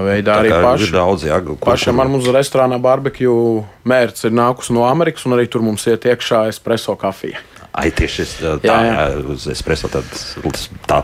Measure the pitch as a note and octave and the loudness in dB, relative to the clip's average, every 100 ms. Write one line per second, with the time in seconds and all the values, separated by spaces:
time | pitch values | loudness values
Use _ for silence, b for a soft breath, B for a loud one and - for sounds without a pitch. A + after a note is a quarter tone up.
0 | F#2+ G2+ G#2 G#2+ A2 E2+ A#2+ C3 G#2 F2 | 0 0 2 2 4 4 4 2 2 2
1 | F2 F#2+ D2+ E2 E2+ - - B2+ - B2 | 2 0 0 -2 -2 -4 0 0 2 2
2 | C3 C3+ B2 B2+ C#3 C3+ B2+ B2 B2+ C3+ | 2 0 2 2 2 2 2 2 2 2
3 | C#3 - B2+ A#2 A#2 A2+ G2+ - A#2 B2+ | 0 -2 2 2 2 0 -4 -6 0 2
4 | A#2 - A2+ A#2 A#2+ B2+ - A#2+ A#2+ D3 | 2 0 0 2 2 0 -2 2 2 2
5 | E3 D3+ - B2 B2 B2 A2+ G#2 - A2+ | 0 -2 0 0 0 0 -2 0 0 0
6 | B2 B2 - A#2 A2 A2 - A2+ - G2 | 2 0 0 0 0 -2 -4 -4 -2 -4
7 | G2 F#2+ - - - B B - D2 - | -4 -6 -8 -12 -16 B B -6 -2 -2
8 | D#2 - E2+ - E2 D2+ - A2 A#2 G#2 | -2 -2 -8 -6 -4 0 2 2 2 2
9 | D2 C#2+ C2+ C#2+ - A#1+ - D#2 - - | 0 -2 -6 -8 -8 -6 -4 -4 -4 -6
10 | - - - - D3+ - - - - D3+ | -6 -10 -12 -8 -6 -6 -10 -10 -2 0